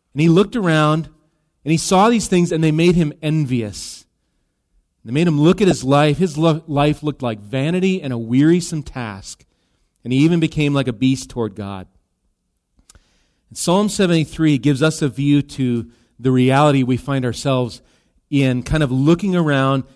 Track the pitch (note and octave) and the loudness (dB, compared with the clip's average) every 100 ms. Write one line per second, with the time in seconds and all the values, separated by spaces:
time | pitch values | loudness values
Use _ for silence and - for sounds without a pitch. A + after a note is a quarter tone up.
0 | _ C3+ E3 E3 G3+ A#3+ F3+ D#3 D3+ D#3 | _ 0 2 4 2 0 0 2 2 0
1 | D3+ _ _ _ _ _ C#3+ D#3+ - F#3 | -4 _ _ _ _ _ -2 -2 2 4
2 | A3 A#3 - F#3 F3 E3 D#3+ D#3 F3 F3 | 4 2 0 0 2 0 0 2 2 2
3 | D3+ - D3+ D#3 C#3 B2+ G#2 G2 - - | 0 -2 -4 -2 -2 -4 -4 -10 -16 -18
4 | _ _ _ _ _ _ _ _ _ _ | _ _ _ _ _ _ _ _ _ _
5 | A2 C3 F3 D3 D3+ - G3 C#3 B2+ C#3+ | -6 0 2 4 4 4 2 2 2 2
6 | D3+ C#3 F3+ D3 E3 D#3 D#3+ C#3+ D3 D3 | 2 0 -2 0 0 0 -2 -2 0 -2
7 | D3+ C#3 B2+ G#2+ G2+ C3 D3 F3+ F#3+ F#3 | -6 -6 -6 -8 -8 -6 -4 -2 -2 -2
8 | D3 A#2+ A2+ B2+ D3+ F3 E3+ D#3 - C3 | -6 -8 -2 2 4 2 0 -8 -10 -12
9 | A2+ F#2+ - - _ _ _ _ _ _ | -12 -12 -16 -20 _ _ _ _ _ _
10 | A#2 C3 D#3+ E3+ D#3 D3+ D3 C#3 B2+ G#2+ | -2 2 2 2 0 -2 -2 -2 -4 -2
11 | C3 C3 - B2 A2 F#2+ G2+ F#2+ F2+ _ | 0 0 -6 -8 -8 -8 -12 -14 -16 _
12 | _ _ _ _ _ _ _ _ _ _ | _ _ _ _ _ _ _ _ _ _
13 | _ _ _ _ _ - - F3+ G#3 - | _ _ _ _ _ -8 0 0 0 0
14 | F#3 E3 D3 - D#3 C#3+ C3 C3+ D#3 D#3 | 0 0 -2 0 2 2 0 0 0 0
15 | C#3+ A2+ C#3+ C#3+ C#3 - B2+ A#2+ A#2 _ | -4 -2 0 2 0 -4 -2 -2 -6 _
16 | _ - B2+ B2+ B2+ C3 D3+ C#3 B2+ B2+ | _ -6 0 2 4 4 4 2 0 -2
17 | - C3+ B2+ A2+ C#3+ C3 B2 - _ _ | -4 -4 -4 -4 -2 -2 -4 -8 _ _
18 | _ _ _ C#3 C3+ B2+ A#2+ D#3 C#3+ C3 | _ _ _ 0 0 -2 -2 -2 0 0
19 | C#3+ F3 G3+ F3+ D#3 C3+ C3+ C3+ B2+ | 2 2 2 0 0 0 0 -2 -4